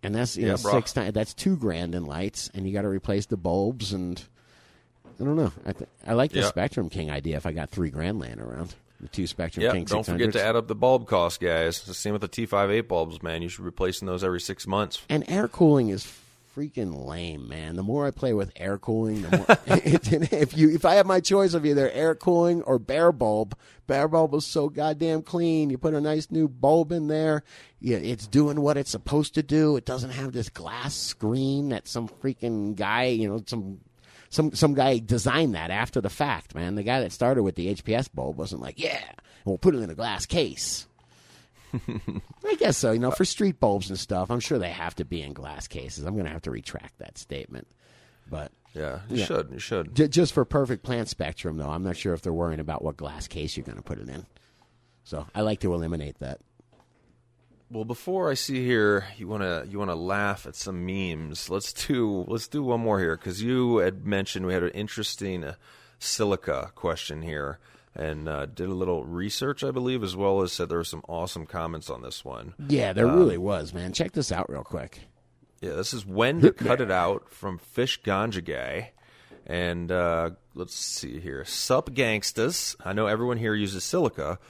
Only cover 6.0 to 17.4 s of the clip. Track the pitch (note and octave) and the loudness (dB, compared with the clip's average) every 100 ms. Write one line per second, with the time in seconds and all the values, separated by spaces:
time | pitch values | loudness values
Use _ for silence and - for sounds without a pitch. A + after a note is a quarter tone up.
6 | - A2+ C#3+ F#2+ G2 - G2+ - F2 F2+ | 0 2 2 4 2 2 -2 -2 -4 -4
7 | D#2 C#2+ D2 D2+ E2+ D#2+ D2 - E2 C#2 | -4 -4 -2 -4 -4 -6 -6 -2 -2 -2
8 | E2+ G#2+ B1 A1 A1+ B1+ F2 - _ _ | -4 -4 -6 -10 -10 -8 -10 -12 _ _
9 | - - F2 - E2 E2+ A2 F#2+ E2 G#2 | -12 -4 -4 -2 -6 0 2 2 0 -2
10 | A2 F2 A#2 G#2+ G2+ A2+ A2+ G#2 B2 C3 | 0 2 2 2 2 2 0 2 4 4
11 | A2+ G2 E2+ - F2+ E2 E2 E2+ - F2+ | 4 4 4 2 2 4 2 0 -8 -6
12 | G#2+ G#2 G2 - A2 G2+ G2+ G#2+ A2+ F2+ | -2 -2 -4 -4 0 2 4 2 2 0
13 | E2 E2 E2 E2 E2+ F2+ F2+ - F#2 F#2 | 0 -4 -6 -4 -6 -6 -10 -2 -2 -2
14 | G2 F2+ F#2+ F2+ - G2 - G2 G#2 - | -4 -2 0 -2 -4 -8 -2 0 0 -6
15 | - D3+ - F#3 G#3+ - E3 C#3+ A2+ G2 | -2 -2 0 -2 -2 6 6 8 4 0
16 | - - - _ _ - D3 C3 G2+ D2 | -6 -18 -20 _ _ -10 -8 -4 -6 -6
17 | C2 E2 F2 D#2 | -8 -8 -8 -8